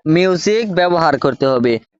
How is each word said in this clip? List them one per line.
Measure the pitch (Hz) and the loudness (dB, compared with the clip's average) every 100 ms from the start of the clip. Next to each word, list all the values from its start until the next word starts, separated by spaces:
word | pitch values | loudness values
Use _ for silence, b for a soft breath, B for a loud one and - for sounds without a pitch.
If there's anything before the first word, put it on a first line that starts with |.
| 151 | 0
মিউজিক | 165 185 180 202 214 226 | 2 2 0 0 -2 -2
ব্যবহার | 175 180 175 160 139 | 0 0 2 0 0
করতে | 143 123 135 | -2 0 0
হবে। | 131 120 113 - _ | 0 0 -2 -6 _